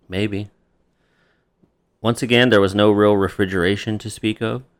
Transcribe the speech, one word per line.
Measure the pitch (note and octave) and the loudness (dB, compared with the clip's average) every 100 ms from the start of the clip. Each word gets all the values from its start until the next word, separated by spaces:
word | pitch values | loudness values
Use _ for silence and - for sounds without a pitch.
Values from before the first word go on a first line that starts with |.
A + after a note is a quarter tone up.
| - | -10
Maybe. | F#2 G#2+ G2 G#2 _ _ _ _ _ _ _ _ _ _ _ _ _ _ _ | -6 -4 -6 -12 _ _ _ _ _ _ _ _ _ _ _ _ _ _ _
Once | A2 A#2 | -4 -4
again, | A#2+ A#2+ B2 | 0 2 4
there | G#2+ | 4
was | G2 | 4
no | G2+ G#2+ | 2 2
real | G#2 G#2 G2+ | 4 4 2
refrigeration | F#2 - G2 F#2+ F2 G2+ - G#2+ | 0 -2 -4 -2 -2 -2 -6 -8
to | A2 | -10
speak | - A2 A2 | -8 -6 -6
of, | A2 A#2+ C3 | -8 -8 -14